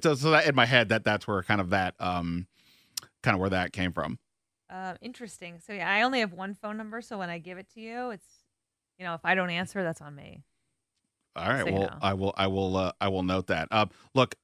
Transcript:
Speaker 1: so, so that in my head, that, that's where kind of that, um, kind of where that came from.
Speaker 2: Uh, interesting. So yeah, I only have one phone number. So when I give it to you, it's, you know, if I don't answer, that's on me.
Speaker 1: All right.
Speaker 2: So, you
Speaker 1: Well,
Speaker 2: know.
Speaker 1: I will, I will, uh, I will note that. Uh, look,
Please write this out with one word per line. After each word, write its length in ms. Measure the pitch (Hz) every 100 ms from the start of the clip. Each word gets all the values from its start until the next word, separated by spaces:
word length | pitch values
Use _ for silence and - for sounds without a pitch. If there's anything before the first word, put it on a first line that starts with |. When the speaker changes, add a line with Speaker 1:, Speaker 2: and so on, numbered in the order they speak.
Speaker 1:
so, 120 | 165
so 180 | 139 151
that 140 | 156 160
in 80 |
my 120 | 131 117
head, 240 | 127 104
that, 140 | 113
that's 220 | 110 104 -
where 160 | 101
kind 200 | - 104
of 80 | 90
that, 240 | 98 92 -
um, 480 | 90 90 85 85 95 _ _ _ _ - - _
kind 120 | 131
of 60 | 98
where 100 | 95
that 220 | 92 90
came 200 | - 90
from. 260 | 85 76 - _ _ _ _ -
Speaker 2:
Uh, 260 | 185 190 175
interesting. 580 | 233 247 226 - 175 170
So 80 | -
yeah, 180 | 202 170
I 120 | 202
only 180 | 247 262
have 140 | 208
one 200 | 170 190
phone 220 | 202 208 214
number. 240 | 214 226
So 160 | 226 208
when 120 | 175
I 80 | 170
give 180 | 165 180
it 140 | 196
to 60 | 226
you, 300 | 220 233 247
it's, 160 | 202 _ _ _ _ _ _ _ -
you 80 | 180
know, 80 |
if 60 | 165
I 100 | 170
don't 140 | 185 180
answer, 340 | 170 185 202
that's 200 | 175 165
on 120 | 147
me. 280 | 143 - - - _ _ _ _ _ _ _ _
Speaker 1:
All 140 | - 90
right. 140 | 131
Speaker 2:
So, 60 | 92
you 60 |
Speaker 1:
Well, 80 | 95
Speaker 2:
know. 160 | 98 76
Speaker 1:
I 120 | 98
will, 200 | 98 98 98
I 100 | 98
will, 280 | 95 95 95
uh, 160 | 92 -
I 80 | 98
will 140 | 95
note 240 | 92 92 92
that. 220 | 85 80
Uh, 160 | 110 104 - -
look, 220 | 131 123 -